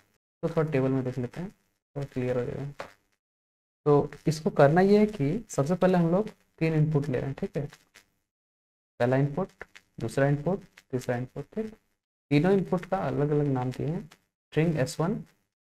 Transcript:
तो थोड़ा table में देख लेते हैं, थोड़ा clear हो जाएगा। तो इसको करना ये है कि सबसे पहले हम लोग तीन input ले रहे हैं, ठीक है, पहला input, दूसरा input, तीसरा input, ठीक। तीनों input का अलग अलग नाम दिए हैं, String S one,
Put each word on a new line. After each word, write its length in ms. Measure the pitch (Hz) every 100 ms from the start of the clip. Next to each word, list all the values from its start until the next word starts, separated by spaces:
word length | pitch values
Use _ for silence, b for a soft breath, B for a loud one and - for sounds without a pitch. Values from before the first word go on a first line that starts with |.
| _ _ _ _
तो 60 | 165
थोड़ा 220 | 165 156
table 200 | 135 131
में 140 | 135
देख 140 | 127 123
लेते 220 | 120 -
हैं, 140 | 185 - _ _ _ 143
थोड़ा 100 | 139
clear 320 | 131 123 127
हो 60 |
जाएगा। 420 | 120 - 143 143 - - _ _ _ _ _ _ _ _
तो 260 | 147 143 - - -
इसको 240 | 151 202
करना 300 | - 139 170
ये 180 | 196 208
है 80 | 208
कि 380 | - 139 208 -
सबसे 260 | - 143
पहले 240 | 180 185 180
हम 120 | 165
लोग 180 | 180 214
तीन 460 | - _ _ 160
input 340 | 160 156 151 147
ले 100 | 127
रहे 80 | 135
हैं, 100 | 139
ठीक 160 | 196 160
है, 120 | 139 - _ - _ _ _ _ _ _ _ _ _ _
पहला 180 | 120 131
input, 320 | 143 143 190 _ - - _ -
दूसरा 280 | 113 - 139
input, 340 | 143 147 196
तीसरा 540 | - _ _ 127 - 123
input, 300 | 127 139 -
ठीक। 200 | - 220 - _ _ _ _ _
तीनों 220 | 143 180
input 320 | 196 170 180
का 140 | - 190
अलग 320 | 156 131 147
अलग 160 | 147 147
नाम 240 | 131 127
दिए 160 | 131 131
हैं, 240 | 180 151
String 680 | - _ _ _ - 165 156
S 220 | 135 -
one, 240 | 165 156 - _ _ _ _